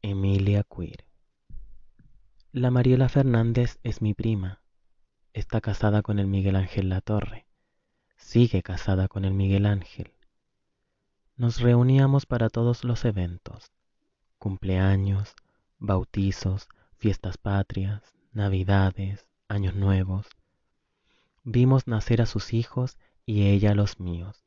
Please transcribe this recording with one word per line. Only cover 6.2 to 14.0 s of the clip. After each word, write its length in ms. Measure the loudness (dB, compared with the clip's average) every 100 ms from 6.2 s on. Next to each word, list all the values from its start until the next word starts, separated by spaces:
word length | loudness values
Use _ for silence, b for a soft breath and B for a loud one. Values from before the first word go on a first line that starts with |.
| 0
Miguel 280 | 0 0 0
Ángel 320 | -2 -2 -2
Latorre. 580 | -4 -2 -4 -4 -10 _ _ _ _ _ _ _ _
Sigue 460 | -2 2 4 2
casada 440 | -4 -6 -2 0 0
con 200 | -2 -2
el 80 |
Miguel 320 | 0 2 2 2
Ángel. 480 | 0 -6 -14 -16 _ _ _ _ _ _ _ _ _ _ _ _ -4
Nos 240 | -2 2
reuníamos 640 | 4 4 6 4 4 2
para 240 | 0 -2 0
todos 360 | 0 0 0
los 200 | -2 -2
eventos. 680 | -2 -2 -4 -6 -14 -20 -20 _ _ _